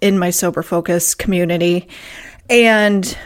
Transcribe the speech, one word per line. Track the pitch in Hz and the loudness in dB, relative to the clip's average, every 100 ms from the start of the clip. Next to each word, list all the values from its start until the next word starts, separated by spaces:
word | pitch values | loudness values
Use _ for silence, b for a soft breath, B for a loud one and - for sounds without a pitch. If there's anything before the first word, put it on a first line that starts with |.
in | 202 196 | 0 2
my | 180 | 0
Sober | 175 180 170 | -2 -2 -4
Focus | 165 175 170 175 - | -4 -2 0 0 -2
community. | - - 180 175 175 175 175 - B B B B B - | -4 -2 0 0 0 0 0 -4 B B B B B 0
And, | 240 233 214 208 202 185 - | 4 4 4 2 0 -2 -8